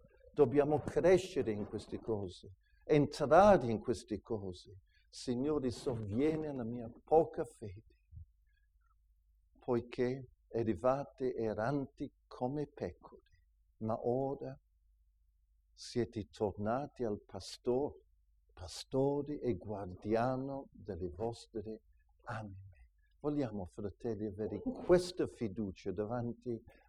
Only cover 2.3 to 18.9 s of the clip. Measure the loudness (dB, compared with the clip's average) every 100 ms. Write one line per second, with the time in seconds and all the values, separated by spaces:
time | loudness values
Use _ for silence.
2.3 | -10 -18 -20 _ _ 2 4 4 0 6
3.3 | 10 10 8 6 0 0 -2 -2 -6 -4
4.3 | -6 -4 -10 -14 -20 -20 _ _ -12 -4
5.3 | -2 0 0 -2 -4 -4 -4 -2 0 2
6.3 | 0 -2 -6 -6 -6 -8 -10 6 6 6
7.3 | 0 -6 -6 -14 -14 -18 -20 _ -18 -18
8.3 | _ _ _ _ _ _ _ _ _ _
9.3 | _ _ _ 0 0 0 -2 -2 -2 -8
10.3 | _ _ -2 0 2 2 2 -2 -4 -4
11.3 | -2 -2 0 0 0 -4 -8 -12 _ -18
12.3 | -6 -4 -4 -6 -6 -8 -8 -18 -20 _
13.3 | -20 _ _ _ -8 -4 -2 0 0 -2
14.3 | -4 -8 -12 _ _ _ _ _ _ _
15.3 | _ _ _ _ -18 -8 -4 -4 -4 -10
16.3 | -4 -4 -2 -2 -2 -4 -6 -4 -4 -8
17.3 | -14 -12 -8 -2 0 0 -6 _ _ _
18.3 | _ _ -16 -14 -12 -6